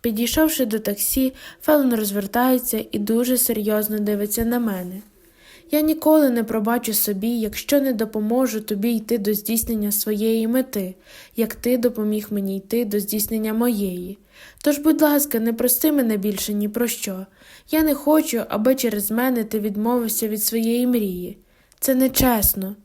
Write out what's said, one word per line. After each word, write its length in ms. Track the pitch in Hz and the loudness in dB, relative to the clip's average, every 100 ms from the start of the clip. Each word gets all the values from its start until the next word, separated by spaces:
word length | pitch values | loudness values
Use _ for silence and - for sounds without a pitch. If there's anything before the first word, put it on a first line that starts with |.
Підійшовши 640 | 240 214 233 - 311 311 247 | -4 -2 -2 2 2 2 -2
до 120 | 214 | -2
таксі, 540 | 214 202 - - 262 262 - - | -4 -4 -2 0 -2 -2 -20 -10
Фелон 320 | - 302 262 | 2 4 4
розвертається 880 | 233 208 202 202 233 247 254 247 220 214 | 2 0 -2 -2 0 2 2 0 -6 -4
і 60 | 214 | -6
дуже 380 | 208 226 247 254 | 0 0 2 0
серйозно 600 | - 220 208 214 208 214 | 0 0 0 0 0 -2
дивиться 460 | 208 208 208 208 | 0 -2 -2 -2
на 140 | 226 240 | 0 0
мене. 440 | 226 190 180 185 - _ _ _ - - - | -2 -4 -6 -12 -16 _ _ _ -20 -20 -2
«Я 100 | 294 | 0
ніколи 500 | 311 311 302 311 285 | 2 2 4 6 6
не 140 | 233 | 2
пробачу 500 | 220 226 214 240 233 | 0 0 0 0 0
собі, 340 | 214 - 196 220 | -2 -2 -2 -2
якщо 520 | 240 220 - - 285 | -2 -2 -6 2 2
не 120 | 269 | 2
допоможу 680 | 226 214 214 214 240 262 220 | 0 -2 -2 0 2 2 -2
тобі 320 | 214 208 226 | -4 -2 0
йти 260 | 233 220 233 | -2 0 -2
до 160 | 202 | 0
здійснення 580 | 208 208 226 226 226 208 | -2 -2 -2 -2 -2 -2
своєї 560 | 202 - 208 220 226 220 | -2 -2 0 2 2 2
мети, 460 | 247 254 208 185 185 - - - - | 0 0 -4 -6 -10 -20 -20 -16 -4
як 180 | 220 | -4
ти 220 | - - 247 | -2 0 2
допоміг 500 | 240 240 214 214 208 | 2 0 -2 -2 -2
мені 260 | 208 196 196 | -4 -4 -6
йти 280 | 190 233 | -4 -2
до 160 | 233 208 | 0 -2
здійснення 540 | 202 220 208 220 220 | -2 -4 -2 -2 -2
моєї. 640 | 214 240 220 202 180 180 196 _ - - - | 0 0 0 -2 -4 -10 -14 _ -20 -20 -4
Тож, 140 | - 294 | 0 2
будь 240 | 294 311 | 2 4
ласка, 380 | 311 294 285 226 | 4 4 2 -2
не 120 | 226 | -2
прости 400 | 233 247 - 320 | 0 0 2 2
мене 240 | 294 240 214 | 2 2 0
більше 360 | 196 196 - | -2 -4 -4
ні 160 | 208 208 | -2 -2
про 180 | 208 233 | -2 -4
що. 400 | - - 185 196 _ - - _ | -4 -6 -8 -12 _ -20 -20 _
Я 120 | 311 | 0
не 120 | 311 | 2
хочу, 480 | 277 - 311 302 233 - | 2 4 4 4 -4 -2
аби 260 | 208 220 | 0 2
через 360 | 269 240 208 202 | 2 2 -2 -2
мене 340 | 220 254 247 | 0 0 0
ти 160 | 220 220 | -2 -2
відмовився 680 | 208 202 220 247 226 214 220 | -2 -2 0 0 0 -2 -2
від 160 | 208 | -2
своєї 420 | - 226 226 240 247 | -2 0 0 0 2
мрії. 520 | 247 202 180 180 - _ _ _ _ | 2 0 -4 -8 -12 _ _ _ _
Це 140 | - | 0
нечесно». 800 | 262 262 262 262 233 202 - 190 208 | 2 2 4 2 4 2 -2 -6 -10